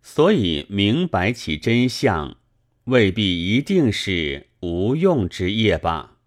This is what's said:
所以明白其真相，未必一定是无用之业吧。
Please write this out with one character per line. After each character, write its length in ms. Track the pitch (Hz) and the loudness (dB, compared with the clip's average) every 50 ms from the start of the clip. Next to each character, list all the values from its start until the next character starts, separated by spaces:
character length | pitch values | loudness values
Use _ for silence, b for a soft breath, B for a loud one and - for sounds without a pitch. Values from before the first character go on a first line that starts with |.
所 300 | _ - - - 151 196 | _ -6 0 2 4 4
以 340 | 220 156 101 87 80 73 - - | 4 2 2 0 -2 -4 -6 -4
明 380 | 101 101 101 104 117 165 180 | 0 2 2 2 2 0 0
白 240 | 170 - 90 90 107 | -2 -2 -2 0 -2
其 260 | 120 - - - 78 | -2 -4 -6 -6 -6
真 300 | 73 - 120 117 120 123 127 | -2 0 0 2 2 2 0
相， 480 | - - 147 123 95 80 73 64 - _ _ _ _ _ _ _ _ _ _ | 0 0 0 0 0 0 -4 -8 -12 _ _ _ _ _ _ _ _ _ _
未 260 | 117 131 123 107 95 | 0 2 4 4 2
必 340 | 90 110 107 95 90 85 85 | 2 0 0 0 0 -2 0
一 160 | 92 107 131 | 0 0 0
定 300 | 143 - 196 185 147 110 | 0 2 2 2 2 2
是 560 | 98 - - 104 92 87 78 71 69 71 - _ _ _ | 0 -2 -4 -4 -2 -2 -2 -4 -6 -8 -12 _ _ _
无 340 | - 87 85 87 95 110 135 | -6 -4 -2 -2 0 0 0
用 320 | 160 180 190 170 131 95 | 2 2 2 2 0 -2
之 240 | 85 - - 92 92 | -2 -4 -4 -4 -2
业 260 | 104 113 110 104 87 | 0 2 2 2 2
吧。 400 | 76 - 85 82 76 - - _ _ _ | 0 -2 -4 -4 -4 -8 -14 _ _ _